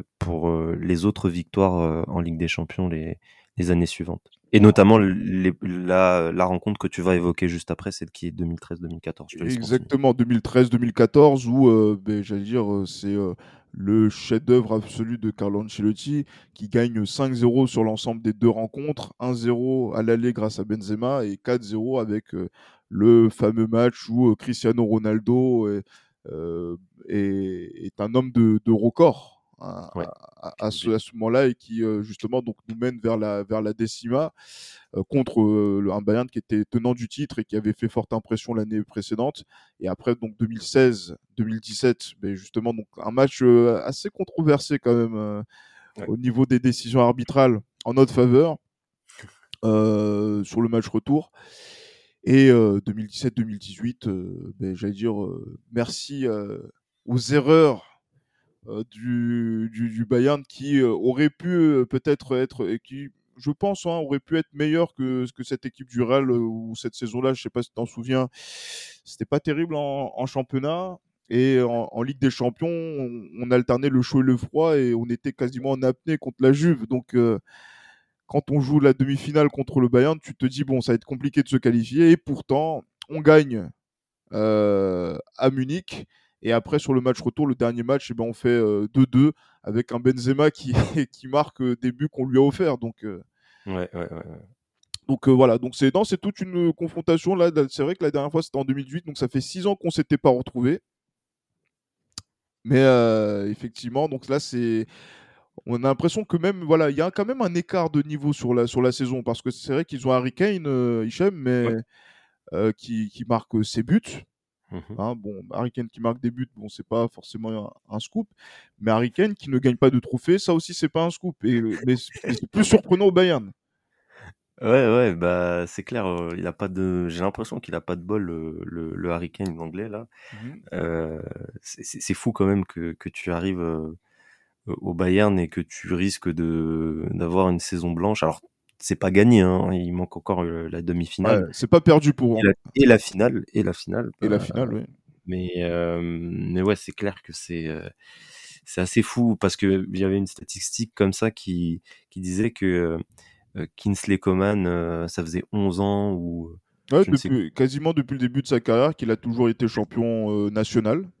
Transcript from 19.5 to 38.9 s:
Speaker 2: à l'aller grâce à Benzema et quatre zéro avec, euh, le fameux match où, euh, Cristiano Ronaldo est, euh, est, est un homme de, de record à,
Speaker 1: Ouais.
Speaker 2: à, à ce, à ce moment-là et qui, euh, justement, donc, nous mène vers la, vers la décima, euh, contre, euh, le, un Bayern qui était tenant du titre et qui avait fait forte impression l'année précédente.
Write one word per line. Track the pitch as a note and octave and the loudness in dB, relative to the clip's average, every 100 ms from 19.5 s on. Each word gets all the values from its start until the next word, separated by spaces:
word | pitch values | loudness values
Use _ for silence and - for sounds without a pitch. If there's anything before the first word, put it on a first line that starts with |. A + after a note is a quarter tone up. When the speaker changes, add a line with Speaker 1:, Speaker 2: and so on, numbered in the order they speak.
| A#2+ C3 C3 A#2 | 0 0 0 -2
Speaker 2:
à | A2+ | -2
l'aller | A2+ A#2 A#2+ | 2 2 2
grâce | A2+ G#2+ G#2 | 0 -4 -4
à | |
Benzema | G#2+ A2 G2 G#2+ B2 C#3 G#2 | -6 -6 -4 -4 -2 -2 -4
et | G2 | -6
quatre | - B2 | -2 -2
zéro | G#2+ A2 A#2 C3 | -2 -6 -2 -2
avec, | A2 G#2+ - | -2 -4 -4
euh, | F2+ F2+ - - _ _ | -8 -8 -12 -20 _ _
le | F#2+ A2 A#2 A2+ | 4 8 10 8
fameux | - G#2+ A2+ A2+ | 4 0 2 0
match | A2+ A#2+ - - | 2 2 0 -4
où, | A#2 B2 | 2 4
euh, | G#2+ | 2
Cristiano | - A#2 A2+ A#2 A2 | -2 -2 0 2 2
Ronaldo | A2 G#2+ A2 G#2+ B2+ C3 B2 G#2 | 2 0 0 2 2 4 2 0
est, | G2+ - _ _ _ - | -2 -6 _ _ _ -14
euh, | D#2 E2 E2+ F2 F2 F#3 _ - | -10 -8 -6 -8 -10 _ _ -6
est, | G2+ G2 G2 F#2+ F2+ F2 - F#2+ | -2 -2 -2 -4 -6 -12 -14 -16
est | - | -8
un | G#2 B2 | -2 0
homme | B2+ | 0
de, | A#2+ A2+ G#2+ | 4 4 4
de | A2+ | 2
record | A2 A#2 - E3 - - _ _ _ | 2 2 4 4 4 -12 _ _ _
à, | F#2 F#2 F2 F2 | -16 -14 -12 -8
Speaker 1:
Ouais. | E2 - - _ | -10 -12 -20 _
Speaker 2:
à, | E2 - G#2+ | -16 -6 -6
à | |
ce, | - A#2 | -4 -2
à | A2 | -2
ce | - A#2 | -4 -6
moment-là | A2+ B2+ C3+ | 0 2 2
et | A#2+ | 0
qui, | - A2+ | -8 -4
euh, | A2 G#2+ | -2 -2
justement, | G#2+ G2+ A2 B2+ | -6 -10 -4 -4
donc, | A#2 G#2+ - | -4 -12 -14
nous | A2+ | -6
mène | B2 A#2+ | -4 -2
vers | A2+ A2+ | -2 -2
la, | G#2 G2+ | -2 -4
vers | G2+ A2 | -4 -4
la | G#2+ | -4
décima, | G#2+ A2+ - A#2 C3 D#3+ - - - - - _ - | -4 -6 -6 -4 -2 -4 -8 -20 -20 -20 -20 _ -8
euh, | |
contre, | F#2 C#3 B2+ A#2 | -2 0 2 2
euh, | G#2 G#2+ G#2 G2+ | 4 4 2 0
le, | G2+ | 0
un | G2+ | -2
Bayern | G2+ A2+ B2+ | 0 0 -2
qui | A2 | -8
était | - G#2+ | -2 -2
tenant | G#2 A#2 A#2+ | 0 0 0
du | B2 A#2 | -2 -6
titre | - D3 - | -8 -8 -6
et | |
qui | A2 G#2+ | -4 -2
avait | G#2+ | -2
fait | A2 A2+ | -2 -4
forte | - G#2 | -4 -4
impression | A2+ - A2+ - | -6 -4 -6 -4
l'année | A2+ G#2+ G#2+ | -6 -4 -6
précédente. | G2+ | -6